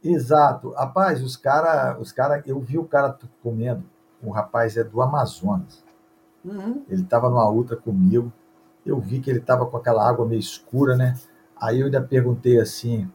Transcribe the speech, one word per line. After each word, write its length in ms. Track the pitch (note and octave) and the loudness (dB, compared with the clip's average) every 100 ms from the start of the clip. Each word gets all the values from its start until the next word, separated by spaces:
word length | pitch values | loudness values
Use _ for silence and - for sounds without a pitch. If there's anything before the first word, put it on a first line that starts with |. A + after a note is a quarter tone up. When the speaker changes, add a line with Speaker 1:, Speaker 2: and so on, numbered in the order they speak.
Speaker 1:
Exato. 680 | E3 E3+ A#2+ D3+ D3 - B2 | 0 0 4 4 4 2 -10
Rapaz, 520 | - C3 F#3 F#3+ B2+ | -6 -4 0 0 0
os 140 | B2+ - | -6 -6
cara, 600 | C3+ C#3+ E3 D3+ B2+ A2+ | 0 2 2 0 0 -4
os 120 | A2+ | -10
cara, 320 | - C3+ C#3+ C#3 | -4 -2 -2 -4
eu 140 | C3+ | -8
vi 180 | A#2+ D3+ | -4 -6
o 60 | |
cara 260 | E3 C#3+ C#3 | 0 0 0
t-, 120 | C3 - _ | -4 -18 _
comendo, 420 | A#2 A2 A#2+ A2 - _ _ _ | -8 -4 -4 -6 -10 _ _ _
o 80 | A2+ | -8
rapaz 460 | G2+ G#2 A#2 A2+ G#2+ | -6 -4 0 0 -2
é 80 | |
do 180 | A2+ G#2+ | -4 0
Amazonas. 800 | B2+ D3 A#2+ - F3+ G2 - - _ _ _ _ _ _ | 0 0 -2 -2 -2 -2 -4 -18 _ _ _ _ _ _
Speaker 2:
Uhum. 400 | F3+ G3+ G3 C4+ C#4 | -14 -10 -8 -8 -6
Speaker 1:
Ele 140 | F#3+ | -6
tava 260 | F#3 A#2+ B2 | 0 2 2
numa 200 | B2 A2 | 4 2
outra 280 | A2 A#2+ A#2 | 2 -2 -6
comigo, 540 | - G2 F#2 A2+ A#2+ - _ _ _ _ - | -4 4 4 4 0 -10 _ _ _ _ -4
eu 140 | B2 | -4
vi 220 | F#2+ C3 | -2 -6
que 80 | C3 | -2
ele 100 | A#2+ | -4
tava 260 | - B2+ B2 | 2 0 2
com 120 | A#2+ | -2
aquela 300 | A#2+ A2+ G#2+ | 0 2 2
água 180 | A#2 A2+ | 2 0
meio 140 | A2+ | -2
escura, 580 | G2 - _ B2+ C#3 B2+ | -4 -12 _ 0 2 4
né? 180 | B2+ B2 - _ _ - | 2 -2 -8 _ _ -8
Aí 240 | A2+ A#2+ | -2 0
eu 60 | C3+ | 0
ainda 160 | C3+ | 0
perguntei 580 | C3 C3 B2 A#2+ B2 A#2+ | 0 0 2 0 4 4
assim 500 | A2 - A#2 A#2 F#2 | 2 -4 -6 -4 -6